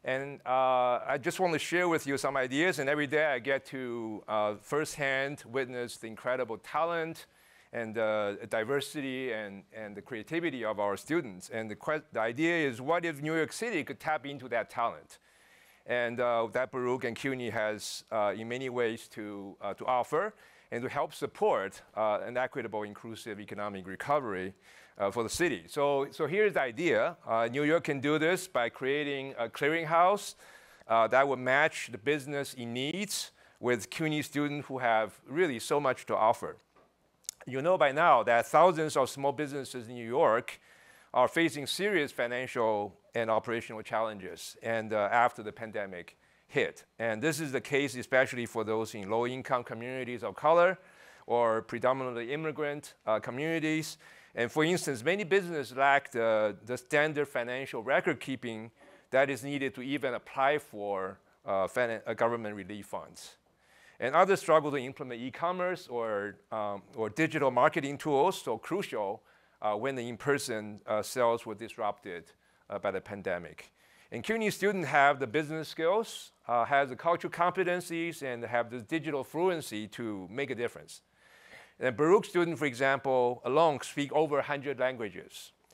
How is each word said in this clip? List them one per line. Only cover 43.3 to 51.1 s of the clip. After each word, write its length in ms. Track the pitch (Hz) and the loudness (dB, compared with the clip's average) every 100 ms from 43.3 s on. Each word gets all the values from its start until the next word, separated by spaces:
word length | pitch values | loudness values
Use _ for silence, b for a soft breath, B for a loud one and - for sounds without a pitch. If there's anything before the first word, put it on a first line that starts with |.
| 110 110 117 110 110 | 2 0 -4 -4 -10
challenges, 760 | 107 117 113 104 92 82 - - | -4 -2 -2 -4 -10 -12 -14 -8
and, 280 | 120 113 110 | -4 -2 0
uh, 160 | 107 101 | 0 4
after 320 | 117 120 - | 4 4 2
the 80 | 107 | -10
pandemic 640 | - 113 107 98 90 87 - b b _ | -10 -10 -8 -8 -10 -14 -20 b b _
hit. 380 | 143 90 - - - | 0 0 -2 -16 -4
And 240 | 113 107 | -2 0
this 160 | 147 151 | 0 0
is 120 | 156 | -2
the 80 | 131 | -4
case 360 | - 143 143 127 | 0 0 0 -2
especially 500 | 117 131 131 123 117 | 2 4 4 0 -4
for 180 | 117 | -4
those 300 | 107 110 113 | -2 -2 -2
in 160 | 113 98 | -6 -2
low-income 540 | 113 120 131 127 127 | 0 0 -2 -2 -2
communities 600 | 120 113 120 131 123 120 | -2 -8 -8 -6 -6 -6
of 120 | 107 95 | -8 0
color 420 | 151 170 180 180 B B B | 4 6 6 4 B B B